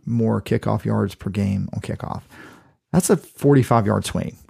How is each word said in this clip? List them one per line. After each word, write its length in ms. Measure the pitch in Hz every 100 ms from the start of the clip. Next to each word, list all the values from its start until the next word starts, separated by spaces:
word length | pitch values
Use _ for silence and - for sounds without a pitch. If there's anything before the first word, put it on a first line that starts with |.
| -
more 340 | 117 113 107
kickoff 420 | - 117 107 104
yards 300 | 110 107 101
per 160 | - 101
game 380 | 104 101 98 95
on 80 | 110
kickoff. 420 | - 110 - - - - - - _ _ _
That's 160 | 165 -
a 80 | 190
forty-five 680 | - - 143 139 120 117 104
yard 180 | 101
swing 320 | - 90 - - -